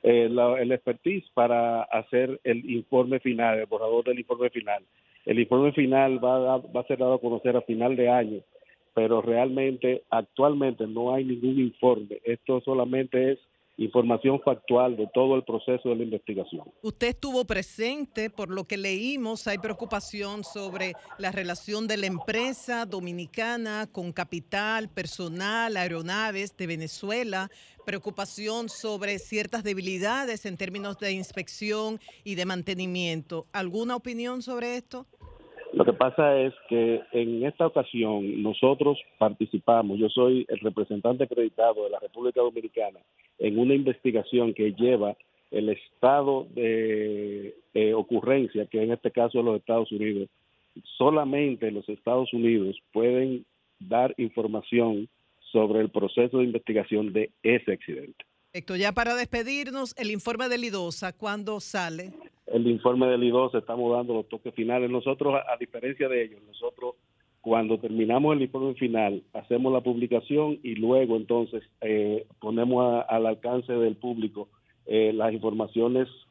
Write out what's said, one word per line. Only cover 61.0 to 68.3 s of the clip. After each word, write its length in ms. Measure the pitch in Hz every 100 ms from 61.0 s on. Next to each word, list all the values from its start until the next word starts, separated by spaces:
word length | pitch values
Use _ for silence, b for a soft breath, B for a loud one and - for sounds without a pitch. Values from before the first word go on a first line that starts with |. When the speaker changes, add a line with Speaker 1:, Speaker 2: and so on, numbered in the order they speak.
| 185
Speaker 2:
¿cuándo 480 | - 214 202 208 214
sale? 520 | - 202 175 160 185 - - _ -
Speaker 1:
El 200 | 117 117
informe 400 | 113 123 127 127
del 160 | 123
idosa, 360 | 123 123 131 123
estamos 360 | - 120 120
dando 200 | 120 120
los 140 | 113 107
toques 240 | 110 123
finales. 360 | 113 113 123 123
Nosotros, 440 | 123 123 135 143
a, 180 | 135 135
a 40 | 120
diferencia 500 | 120 120 123 135 139
de 160 | 123
ellos, 160 | 113 104 104
nosotros 480 | 104 120 - 123 - _ _ _ _
cuando 380 | - 113 110 110
terminamos 560 | 113 113 110 120 151